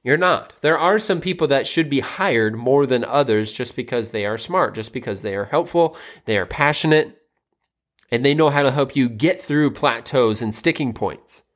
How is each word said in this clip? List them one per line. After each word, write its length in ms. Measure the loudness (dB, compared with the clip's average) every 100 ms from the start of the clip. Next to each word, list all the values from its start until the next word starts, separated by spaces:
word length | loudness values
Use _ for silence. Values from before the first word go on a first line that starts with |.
You're 160 | 2 2
not. 360 | 2 0 -4 _
There 160 | 0 2
are 200 | 2 2
some 220 | 0 -2
people 280 | -2 -2 2
that 200 | 2 0
should 220 | -2 0
be 100 | -2
hired 560 | -2 -4 0 2 0
more 300 | 0 2 2
than 180 | 4 0
others 480 | 0 0 2 0 0
just 240 | -6 -8
because 360 | -8 -4 -4 -4
they 140 | -4
are 120 | -4 -6
smart, 360 | -4 -2 -2
just 200 | -4 -10
because 280 | -8 -6 -6
they 140 | -6
are 100 | -6
helpful, 520 | -2 -2 0 2 0 -2 -20 -14
they 140 | -2 -2
are 80 |
passionate, 760 | -2 0 0 2 4 4 2 -8 _ _ _ _ _ _ _ _ _
and 140 | 0
they 100 | 2
know 160 | 4 2
how 140 | 4
to 80 | 2
help 240 | 2 0
you 140 | 0 0
get 320 | 2 0 0
through 300 | -2 0 0
plateaus 680 | 0 -2 -2 -2 2 2 0
and 140 | -4
sticking 380 | -2 -2 -2 -4
points. 500 | -4 -6 -6 -18 -20 _